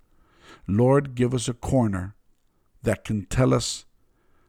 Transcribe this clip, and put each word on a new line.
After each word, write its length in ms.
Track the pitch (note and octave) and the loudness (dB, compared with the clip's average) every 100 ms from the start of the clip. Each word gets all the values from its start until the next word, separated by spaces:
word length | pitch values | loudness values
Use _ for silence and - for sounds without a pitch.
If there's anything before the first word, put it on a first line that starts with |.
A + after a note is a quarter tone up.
| _ _ _ _ - - - | _ _ _ _ -20 -14 -2
Lord, 480 | G2+ B2 C#3 C#3 | 2 4 4 0
give 200 | B2 B2 | -2 0
us 160 | B2+ A#2+ | 0 -4
a 40 | |
corner 640 | A#2+ - C3 A2+ F#2+ F#2 - _ _ _ _ _ _ | -6 -2 0 0 -2 -8 -14 _ _ _ _ _ _
that 220 | - G#2 | -4 -2
can 220 | - G#2+ F2+ | -2 -6 -2
tell 280 | - C3 | 2 2
us 320 | B2+ - - - _ _ _ _ _ | 2 -2 -10 -14 _ _ _ _ _